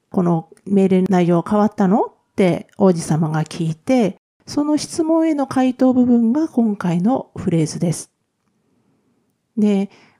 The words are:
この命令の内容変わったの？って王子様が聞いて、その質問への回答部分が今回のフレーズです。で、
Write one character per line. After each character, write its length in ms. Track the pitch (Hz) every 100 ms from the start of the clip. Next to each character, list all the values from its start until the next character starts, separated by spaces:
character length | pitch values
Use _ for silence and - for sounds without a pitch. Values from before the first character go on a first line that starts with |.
| _
こ 140 | 196
の 260 | 175 165 - - -
命 240 | 196 190
令 120 | 185
の 40 | 185
内 160 | 180 175
容 180 | 170 -
変 120 | 208
わ 60 | 214
っ 100 | -
た 120 | 190
の？ 180 | 226 466
っ 80 | - _ -
て 320 | 185 160 - -
王 140 | 190
子 80 | 170
様 280 | - 160 160
が 140 | 156
聞 260 | 156 - 160
い 60 | 156
て、 420 | - 254 190 - _ _ -
そ 160 | 294
の 120 | 294 302
質 260 | - -
問 240 | 311 330 320
へ 80 | 285
の 100 | 269
回 300 | 262 262 254
答 180 | 262
部 140 | 247 247
分 260 | 240 226
が 140 | 285 320
今 280 | - 226 208
回 240 | 180 170
の 260 | 196 269 - -
フ 160 | 165
レ 100 | 165
ー 60 | 151
ズ 120 | -
で 140 | 175
す。 180 | 156 - _ _ _ _ _ _ _ _ _ _ _ _ _ _ -
で、 360 | 208 196 196 _ _